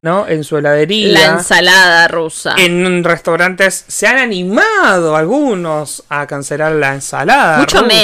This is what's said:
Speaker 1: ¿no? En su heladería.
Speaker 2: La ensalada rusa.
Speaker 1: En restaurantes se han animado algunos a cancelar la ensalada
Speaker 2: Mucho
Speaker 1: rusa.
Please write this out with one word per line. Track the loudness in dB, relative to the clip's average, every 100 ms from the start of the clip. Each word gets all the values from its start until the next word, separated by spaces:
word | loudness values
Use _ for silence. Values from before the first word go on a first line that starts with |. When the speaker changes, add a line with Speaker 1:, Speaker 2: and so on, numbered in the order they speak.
Speaker 1:
¿no? | -2 -2 -2
En | -4
su | -4 -2
heladería. | 0 0 0 0 2
Speaker 2:
La | 2 2
ensalada | 0 0 2 4 4 6 4 2
rusa. | 0 -6 -6 -6 0
Speaker 1:
En | 0 0 0 0
restaurantes | 0 -2 -2 0 -2 0 -2 -2 -10
se | -4 0
han | 0
animado | -2 -4 -2 0 0 0 0 2 0
algunos | 0 0 0 0 -2 -4 -6 -6 -12 -8
a | -8 -6
cancelar | -8 -8 -4 -2
la | 0 -2
ensalada | -2 -8 -6 0 2 2 2
Speaker 2:
Mucho | 2 2
Speaker 1:
rusa. | 2 2